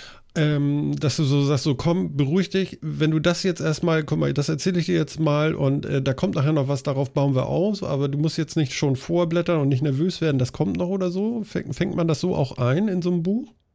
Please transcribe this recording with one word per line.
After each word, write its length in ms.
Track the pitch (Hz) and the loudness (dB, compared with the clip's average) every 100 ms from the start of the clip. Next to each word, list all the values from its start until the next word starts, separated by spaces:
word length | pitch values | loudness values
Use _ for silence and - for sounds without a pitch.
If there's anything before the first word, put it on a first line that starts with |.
| - - - - | -18 -20 -8 -2
ähm, 600 | 151 147 143 147 147 143 | 0 2 0 0 -2 -2
dass 180 | 147 - | -2 0
du 60 | |
so 200 | 143 143 | 2 2
sagst, 200 | 143 147 | 2 2
so: 120 | 156 131 | 0 0
„Komm, 400 | 170 175 180 139 | 0 0 0 0
beruhig 340 | 135 180 185 | 2 2 2
dich, 280 | 196 180 - | 0 -2 -6
wenn 300 | 156 147 156 | -8 0 2
du 80 | 156 | 2
das 240 | 175 170 | 2 0
jetzt 180 | 196 170 | -2 -2
erstmal, 420 | 160 151 175 160 | -2 0 2 0
guck 160 | 151 156 | 0 0
mal, 140 | 143 | 0
das 140 | 139 143 | 0 -2
erzähle 300 | 143 185 175 | -2 0 0
ich 60 | 160 | 0
dir 100 | 170 | 0
jetzt 240 | 156 - | 0 0
mal 360 | 156 147 156 - | 0 2 0 0
und, 300 | 139 143 - | 0 0 0
äh, 160 | 143 | -2
da 120 | 135 | 0
kommt 220 | 131 185 160 | 0 -2 0
nachher 180 | 139 | 2
noch 140 | 156 131 | 2 0
was, 160 | 139 | -2
darauf 280 | - 135 135 | -2 -2 -2
bauen 240 | 147 139 127 | 0 2 2
wir 120 | - | 0
aus, 340 | 147 196 202 | 0 0 -2
aber 260 | - 143 143 | -4 -2 -2
du 80 | 143 | 0
musst 180 | 156 - | -2 -2
jetzt 180 | 156 165 | -2 0
nicht 180 | 143 | 0
schon 220 | - 147 127 | 0 0 0
vorblättern 640 | - 170 175 170 170 165 | 0 0 2 0 2 2
und 100 | 139 | 2
nicht 120 | 131 | 2
nervös 400 | 147 135 180 - | 2 2 0 0
werden, 160 | 160 135 | 0 2
das 160 | 127 | 0
kommt 240 | - 147 175 | 0 -2 0
noch“, 120 | 180 | -2
oder 200 | 196 185 | -2 -2
so? 340 | 185 214 233 | -2 -2 -4
Fäng-, 300 | 208 - - | -4 -6 -6
fängt 220 | 135 190 180 | -4 -2 0
man 120 | 170 | 0
das 120 | 151 | 0
so 160 | 180 - | 0 0
auch 220 | 135 - | -2 0
ein 300 | 123 139 214 | 0 2 2
in 120 | 180 | 0
so 100 | 175 | 0
einem 120 | 175 | 0
Buch? 300 | 170 220 285 _ _ | 0 -2 -4 _ _